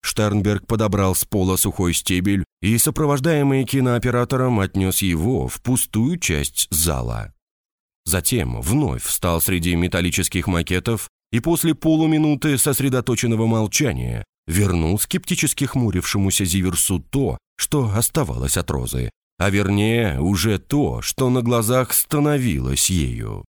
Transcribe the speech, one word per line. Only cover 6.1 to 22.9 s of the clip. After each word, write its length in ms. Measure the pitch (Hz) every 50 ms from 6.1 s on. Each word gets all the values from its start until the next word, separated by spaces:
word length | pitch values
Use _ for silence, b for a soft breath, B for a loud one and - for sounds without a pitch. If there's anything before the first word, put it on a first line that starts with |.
| 180
часть 500 | 170 - - 85 73 69 - - - - -
зала. 640 | - 78 80 85 76 64 60 58 58 57 52 50 - _ _ _ _ _ _ _ _ _ _ _ _ _ _
Затем 540 | - - 92 - - 127 113 80 62 - 55
вновь 440 | 58 - 110 151 151 98 65 57 -
встал 360 | - - - - 90 85 85
среди 360 | - - 95 87 82 90 87
металлических 720 | 85 87 87 95 90 87 87 - - 90 - - 92 85
макетов 640 | 98 90 85 82 - 90 90 - - 117 107 - - _ _ _ _
и 80 | - 120
после 340 | - 160 170 160 - 165 151
полуминуты 840 | - - 160 160 156 160 156 160 156 156 151 147 131 - 156 143
сосредоточенного 880 | 127 - 151 135 - 135 139 127 127 117 - 120 - - 117 117 107 113
молчания 800 | 113 113 113 110 101 - - - 120 78 62 62 60 58 55 - _ _ _ _
вернул 520 | - 80 95 104 95 87 85 78 80 95 104
скептически 640 | - - - 180 - - 180 - 165 147 - - 143
хмурившемуся 800 | 127 - 135 120 107 87 90 - - - 101 98 98 90 - 101
Зиверсу 540 | 85 85 98 90 90 87 87 - - 98 85
то, 380 | - - - 139 135 98 62 - _ _ _
что 340 | - - - - 147 127 110 98
оставалось 600 | 110 120 - - 165 135 80 60 58 64 - -
от 120 | 92 85 -
Розы, 380 | 76 67 62 60 - 64 62 57 _ _ _ _ _
а 120 | - 87 101
вернее, 680 | 95 101 101 95 101 101 104 110 117 117 117 98 71 65
уже 380 | 73 92 101 87 90 113 104 92
то, 420 | - _ 147 147 139 69 60 58
что 280 | - - - - 131 123
на 120 | 127 127
глазах 520 | 117 113 120 117 110 107 127 127 127 - -
становилось 960 | - - _ - 147 147 147 147 135 127 117 80 67 64 64 67 - -
ею. 560 | -